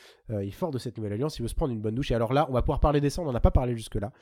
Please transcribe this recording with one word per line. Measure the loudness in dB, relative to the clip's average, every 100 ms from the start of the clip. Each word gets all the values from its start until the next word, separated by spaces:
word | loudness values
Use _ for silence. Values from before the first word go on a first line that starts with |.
| -20 -20 -8
euh, | -4
il | -4
est |
fort | -4 -4
de | -4
cette | -6 -6
nouvelle | -4
alliance, | -2 -4 -4
il |
veut | -4
se |
prendre | -2 -2
une | -2
bonne | -2
douche. | -2 0
Et | 0
alors | 2
là, | 2 2
on |
va | 2
pouvoir | 0 2
parler | 4 4
des | 2
dessins, | 0
on | -2
en | 2
a |
pas | 4
parlé | 4 2 -2
jusque-là. | -4 -6 -6 -8